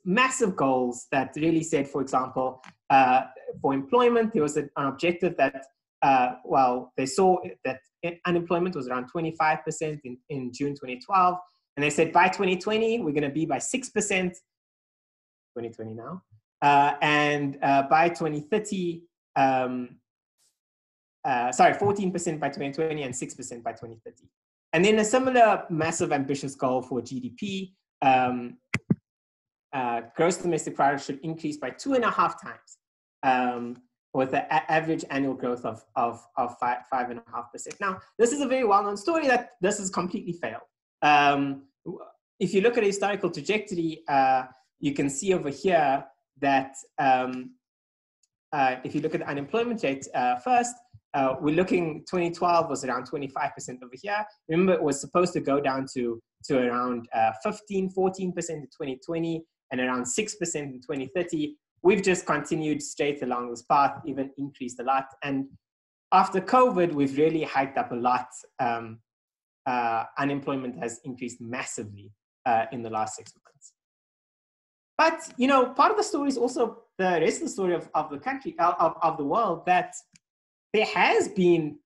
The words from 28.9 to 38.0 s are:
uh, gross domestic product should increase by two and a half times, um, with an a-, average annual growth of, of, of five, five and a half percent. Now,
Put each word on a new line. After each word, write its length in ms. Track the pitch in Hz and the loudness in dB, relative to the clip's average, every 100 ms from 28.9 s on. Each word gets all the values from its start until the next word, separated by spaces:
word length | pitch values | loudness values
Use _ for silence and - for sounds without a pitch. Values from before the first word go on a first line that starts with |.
| - _ _ _ _ _ _ _ | -4 _ _ _ _ _ _ _
uh, 280 | 139 123 117 113 - | -6 -4 -4 -6 0
gross 220 | 165 185 | 0 2
domestic 380 | 175 156 147 - | -2 -2 -4 0
product 280 | 143 147 | 0 0
should 160 | - 139 | -6 -8
increase 360 | 160 160 156 147 | -8 -6 -6 -6
by 140 | 127 | -8
two 220 | - 277 | -8 -2
and 100 | 262 | 2
a 60 | 220 | 2
half 320 | 180 170 - | 2 0 0
times, 360 | - 117 _ _ _ _ _ _ | -14 -16 _ _ _ _ _ _
um, 540 | 135 127 123 120 120 120 _ _ _ | 0 2 0 -2 -8 -10 _ _ _
with 200 | 139 135 | -2 0
an 120 | 139 - | 0 0
a-, 220 | 156 - | -2 2
average 320 | 160 156 156 - | 0 0 -4 -2
annual 220 | 139 139 | -2 -2
growth 320 | 123 127 120 120 | -2 -4 -4 -6
of, 180 | 110 _ - | -8 _ -2
of, 300 | 117 107 - - | -2 -4 -10 -6
of 200 | 123 - | -6 -2
five, 180 | 123 123 - | -4 -4 -4
five 200 | 131 123 | -4 -4
and 80 | 117 | -8
a 120 | 117 | -10
half 200 | 117 - | -12 -12
percent. 240 | - - - | -16 -16 -6
Now, 200 | 196 190 | -6 -6